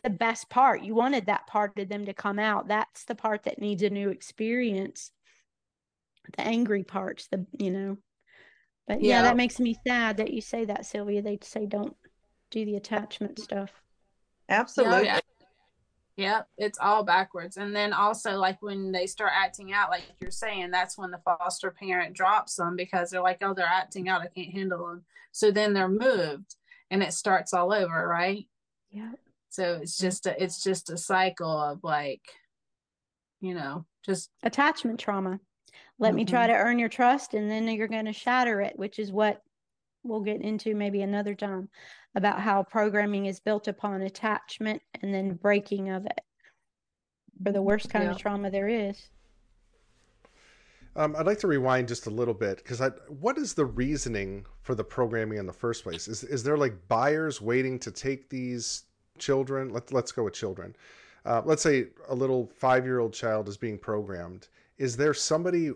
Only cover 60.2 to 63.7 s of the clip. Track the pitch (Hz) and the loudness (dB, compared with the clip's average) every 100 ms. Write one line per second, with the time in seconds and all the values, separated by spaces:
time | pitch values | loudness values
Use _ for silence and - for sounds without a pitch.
60.2 | 104 - 107 92 87 - - - - _ | -2 -2 -6 -6 -12 -16 -20 -20 -20 _
61.2 | - 117 156 156 165 135 - - - 127 | -2 0 2 2 4 2 2 -8 -6 -2
62.2 | 131 131 113 - 131 127 127 123 113 - | 2 0 -2 0 4 4 4 0 0 -2
63.2 | 117 107 101 101 117 | 0 0 -2 -6 -6